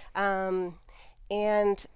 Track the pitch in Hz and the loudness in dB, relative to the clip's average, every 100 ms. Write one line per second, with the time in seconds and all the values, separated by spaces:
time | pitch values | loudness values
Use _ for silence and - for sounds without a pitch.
0 | - 185 196 190 190 185 180 160 - - | -10 -2 0 0 0 -2 -4 -8 -20 -20
1 | - - - 202 214 214 208 196 - | -20 -20 -6 -2 2 4 4 0 -6